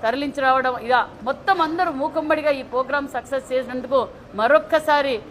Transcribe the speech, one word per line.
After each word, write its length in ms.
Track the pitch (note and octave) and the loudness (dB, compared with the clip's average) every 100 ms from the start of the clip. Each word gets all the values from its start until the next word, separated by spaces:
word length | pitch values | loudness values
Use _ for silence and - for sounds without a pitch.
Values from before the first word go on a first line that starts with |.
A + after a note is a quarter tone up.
తరలించి 380 | A3+ B3+ C#4+ C#4 | -2 -2 -4 0
రావడం, 360 | C4+ C4 B3+ A#3+ A3+ | 2 4 2 -4 0
ఇలా 220 | B3 G#3+ - | 0 0 -6
మొత్తం 380 | A#3 C#4 - F#4 | -6 -4 0 2
అందరూ 300 | D#4+ E4 F4+ C4+ | 2 2 -2 0
మూకుమ్మడిగా 500 | D4+ D#4+ D#4 D#4 D4+ C#4 | -2 -2 0 0 2 0
ఈ 40 | A#3+ | -2
ప్రోగ్రామ్ 340 | B3 B3+ C#4+ C#4 B3 | -4 0 -2 -2 -8
సక్సెస్ 380 | A#3+ C4+ C4 | -4 -6 -2
చేసినందుకు 540 | B3+ A#3+ B3+ B3 C4+ A3 - - G3 | -4 -2 -6 0 0 0 -6 -14 -2
మరొక్కసారి 800 | A3+ D4+ D#4 D#4+ D#4 D4 C#4 A#3 - | 4 4 4 0 4 2 2 -2 -6